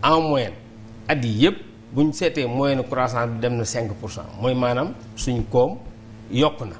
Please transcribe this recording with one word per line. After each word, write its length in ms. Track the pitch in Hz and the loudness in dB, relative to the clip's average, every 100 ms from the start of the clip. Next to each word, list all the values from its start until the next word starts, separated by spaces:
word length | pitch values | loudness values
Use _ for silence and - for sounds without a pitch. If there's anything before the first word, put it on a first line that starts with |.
En 160 | 139 160 | 6 4
moyenne, 320 | 156 143 110 - - - - - - | 4 0 0 -6 -16 -18 -18 -16 -2
at 80 | 151 | 0
yi 200 | 120 107 151 | 0 4 4
yëpp, 100 | 202 - - - | 4 -10 -18 -8
bu 120 | 117 | 2
ñu 80 | 151 | 2
seetee 340 | 147 175 151 123 | 4 0 0 -2
moyenne 380 | 123 139 135 | 2 2 2
croissance 440 | 123 131 127 120 117 | 0 0 0 0 -2
bi 80 | 113 | 0
dem 160 | 120 120 | -2 0
na 80 | |
cinq 280 | 110 123 113 | -2 -2 -4
pour 160 | 101 107 | -6 -10
cent. 120 | 104 80 95 | -10 -12 -4
Mooy 140 | 120 | -2
maanaam 380 | 127 123 123 160 - - - | 2 2 0 -2 -6 -14 -8
suñu 260 | - 123 110 | -4 -2 2
koom 280 | 127 131 220 - - - - - | 4 4 0 -12 -18 -20 -18 -6
yokk 300 | 113 151 147 | 2 2 0
na. 160 | 110 82 | -10 -12